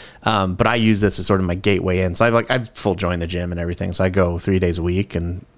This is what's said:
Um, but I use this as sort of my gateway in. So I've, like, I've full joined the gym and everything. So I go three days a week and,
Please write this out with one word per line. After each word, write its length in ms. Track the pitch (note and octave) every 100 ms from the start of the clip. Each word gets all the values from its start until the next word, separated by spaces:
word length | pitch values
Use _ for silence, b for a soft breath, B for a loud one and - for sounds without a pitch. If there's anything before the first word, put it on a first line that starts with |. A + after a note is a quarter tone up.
| B B A2+
Um, 300 | G#2+ F#2+ F#2
but 120 | A2
I 80 | A#2+
use 260 | A2 G#2
this 180 | G2+ -
as 60 | F2
sort 140 | G2
of 40 | F2+
my 100 | F#2
gateway 440 | G#2 F#2+ F#2 F2+
in. 160 | F#2 F2
So 100 | A#2
I've, 80 |
like, 160 | A#2 A2+
I've 180 | B2+ A2
full 260 | - G#2 F2+
joined 260 | F2 F2
the 60 | E2
gym 240 | F2 F2
and 80 | F2
everything. 320 | F2 F2 F#2
So 100 | F#2 F#2+
I 40 |
go 280 | F#2+ F2+ F2
three 220 | - F#2+
days 180 | F2 E2+
a 60 |
week 320 | E2+ F#2 G2 F2
and, 300 | E2+ F2+ -